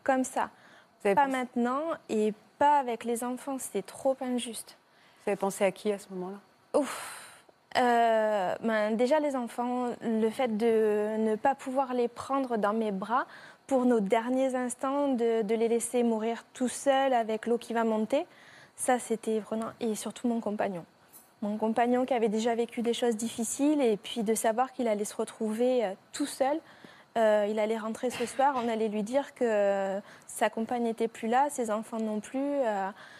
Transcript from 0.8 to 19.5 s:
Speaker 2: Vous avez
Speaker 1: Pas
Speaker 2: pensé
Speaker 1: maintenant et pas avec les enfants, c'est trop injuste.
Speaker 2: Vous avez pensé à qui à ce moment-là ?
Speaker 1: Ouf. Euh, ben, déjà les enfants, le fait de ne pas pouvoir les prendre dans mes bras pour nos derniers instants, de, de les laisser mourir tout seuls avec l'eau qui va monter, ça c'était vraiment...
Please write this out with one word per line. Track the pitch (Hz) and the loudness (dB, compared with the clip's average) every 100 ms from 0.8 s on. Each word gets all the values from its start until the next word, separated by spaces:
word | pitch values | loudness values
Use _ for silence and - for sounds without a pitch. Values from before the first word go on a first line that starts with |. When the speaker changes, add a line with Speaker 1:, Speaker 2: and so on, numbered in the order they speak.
| _ _ | _ _
Speaker 2:
Vous | 208 | 2
avez | 196 | 4
Speaker 1:
Pas | 269 | 4
Speaker 2:
pensé | 262 | 2
Speaker 1:
maintenant | 247 240 240 269 320 - - | -2 0 0 0 -4 -6 -2
et | 220 214 202 - _ | 0 0 -2 -14 _
pas | 285 294 | 4 4
avec | 247 226 233 | 2 -4 -4
les | 233 | -4
enfants, | 247 254 - 269 | -4 -6 -6 -8
c'est | - 196 - | -6 -6 -6
trop | - 269 262 | -2 -2 0
injuste. | 254 247 233 208 - - _ _ _ _ | -2 -4 -4 -10 -14 -20 _ _ _ _
Speaker 2:
Vous | - | -4
avez | 196 | -2
pensé | 196 - | -2 0
à | 196 | 0
qui | 180 214 | 0 -4
à | 202 | -4
ce | - | -8
moment-là ? | 190 180 202 - _ _ 294 | -10 -10 -12 -18 _ _ 0
Speaker 1:
Ouf. | 262 - - - - - - _ _ - | 0 -6 -12 -14 -18 -20 -20 _ _ 2
Euh, | 247 233 233 220 214 208 180 - | 4 4 4 4 2 0 0 -2
ben, | 226 220 214 220 | -2 0 0 2
déjà | 247 302 | 2 2
les | 294 262 | 2 -2
enfants, | 233 - 247 247 247 - | -4 -4 -4 -2 -4 -4
le | 233 220 220 | -2 0 0
fait | 220 254 214 | 0 -2 2
de | 233 220 220 208 208 220 | 2 4 4 2 0 0
ne | 220 214 | 0 2
pas | 269 262 | 0 0
pouvoir | 269 254 254 | -2 -2 0
les | 247 240 | 0 -2
prendre | - - 277 262 226 | -4 -4 -2 0 0
dans | 202 | 0
mes | 226 214 | 0 -2
bras | 190 202 247 339 - - - - | -4 -2 -2 -2 -10 -20 -20 -2
pour | 262 254 | 2 4
nos | 233 | 2
derniers | 196 226 233 262 269 254 | 4 2 2 0 0 0
instants, | 247 - 269 277 285 | -4 -4 -2 0 0
de, | 247 233 226 | 2 2 0
de | 208 226 | 0 0
les | 226 | 2
laisser | 233 - 247 | 0 0 0
mourir | 233 220 226 233 - | 2 2 -2 -6 -10
tout | - 247 | -4 -4
seuls | - 277 269 269 | 0 2 4 4
avec | 247 220 220 220 | 2 0 -2 0
l'eau | - | -2
qui | - | 0
va | 233 226 | 0 2
monter, | 220 220 277 349 - - - - - | 0 2 0 -2 -12 -20 -20 -20 -6
ça | - 247 | 0 0
c'était | - 220 226 220 | 0 -4 -2 -4
vraiment... | 202 | -2